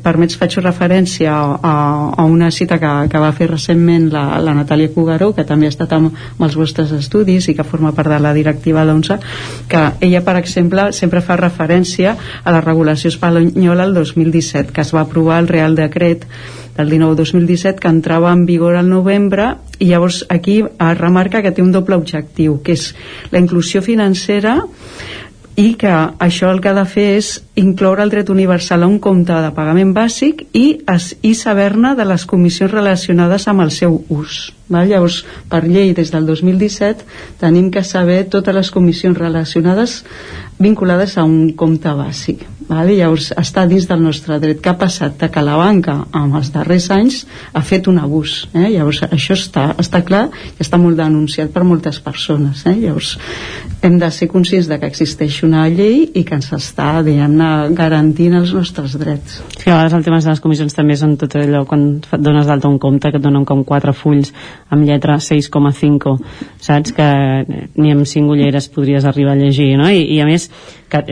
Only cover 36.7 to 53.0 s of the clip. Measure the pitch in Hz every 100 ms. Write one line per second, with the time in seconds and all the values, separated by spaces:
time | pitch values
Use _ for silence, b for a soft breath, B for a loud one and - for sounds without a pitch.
36.7 | 202 208 226 - B B B 170 175 185
37.7 | 196 190 185 175 180 190 202 190 196 190
38.7 | - 175 160 185 170 165 165 160 170 170
39.7 | 190 240 - - B B B B - 196
40.7 | 214 185 175 196 190 160 160 160 156 165
41.7 | 160 160 143 143 151 - - - - -
42.7 | 160 170 202 165 160 - - - - 180
43.7 | 185 180 170 160 151 - 151 151 151 180
44.7 | 180 190 - 143 143 170 - 143 151 185
45.7 | 202 170 143 - 165 143 147 135 160 151
46.7 | 180 175 196 240 - - B B - -
47.7 | 190 185 180 143 151 151 - - 165 190
48.7 | 202 147 - - 165 - 190 - - 139
49.7 | - 175 180 175 190 262 - - - 165
50.7 | 175 175 165 156 156 151 - 151 180 180
51.7 | 170 165 143 - - - 147 143 139 170
52.7 | 202 220 147